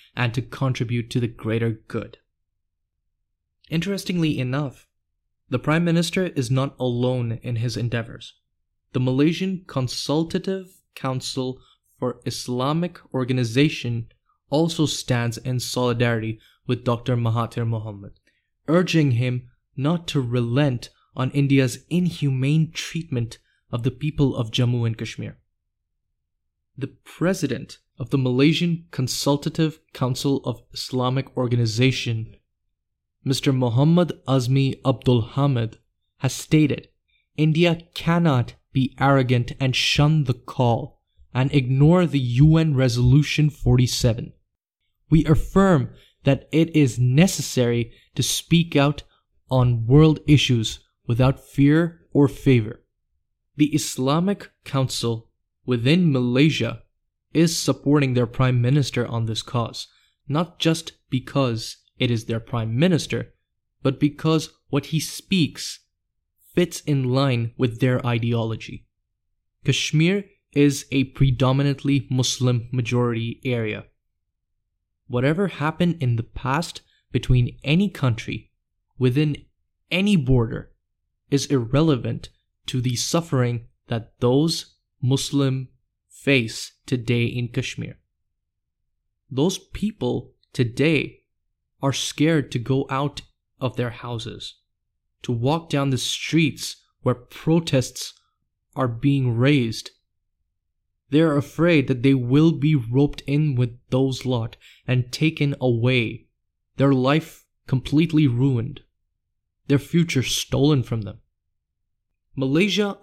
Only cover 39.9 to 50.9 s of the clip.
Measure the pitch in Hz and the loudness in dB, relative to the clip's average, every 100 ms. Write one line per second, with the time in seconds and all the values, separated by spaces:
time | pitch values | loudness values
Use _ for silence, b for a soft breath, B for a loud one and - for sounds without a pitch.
39.9 | - 147 156 127 - - - 120 117 - | 2 4 4 0 -4 -6 0 0 0 -4
40.9 | _ _ _ - 127 135 147 123 135 151 | _ _ _ -8 -2 2 2 2 4 6
41.9 | 180 165 139 123 120 156 160 160 131 131 | 6 4 0 2 6 6 6 4 2 2
42.9 | 120 123 143 143 - 151 - 123 123 123 | 4 4 4 4 2 0 0 2 4 2
43.9 | - 120 110 - _ _ _ _ _ _ | 0 -2 -2 -6 _ _ _ _ _ _
44.9 | _ - 156 160 156 - 196 196 151 117 | _ 2 2 4 2 2 2 4 4 0
45.9 | b b b 139 135 - 160 165 156 135 | b b b 0 0 0 0 2 4 2
46.9 | 120 127 135 185 - - 127 120 120 117 | 2 2 4 4 2 -4 0 0 0 -4
47.9 | b b - - - - 170 170 147 143 | b b -4 -2 -2 2 2 2 2 2
48.9 | - - _ _ _ - 131 123 117 113 | 0 -10 _ _ _ -2 2 2 2 4
49.9 | 143 156 151 - 147 - 117 107 - _ | 6 8 4 4 4 4 0 -2 -8 _